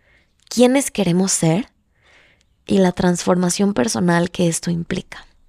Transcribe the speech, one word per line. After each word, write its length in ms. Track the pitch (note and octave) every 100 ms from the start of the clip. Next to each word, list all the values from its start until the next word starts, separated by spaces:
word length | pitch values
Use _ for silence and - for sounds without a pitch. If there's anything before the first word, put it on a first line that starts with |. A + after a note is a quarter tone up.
| _ _ _ _ -
quiénes 440 | A3 B3 C4+ -
queremos 400 | - F3 F3 F#3+
ser 400 | - E3 E3 - _ _ _ _ _ _ _ _ _ -
y 100 | G3+
la 140 | F#3
transformación 840 | - F3+ F3+ - F3+ F3+ F3 G3+
personal 560 | G3+ A#3 A3+ F3 E3+ F3
que 180 | - E3+
esto 220 | D#3+ -
implica. 560 | E3+ E3+ - - - - _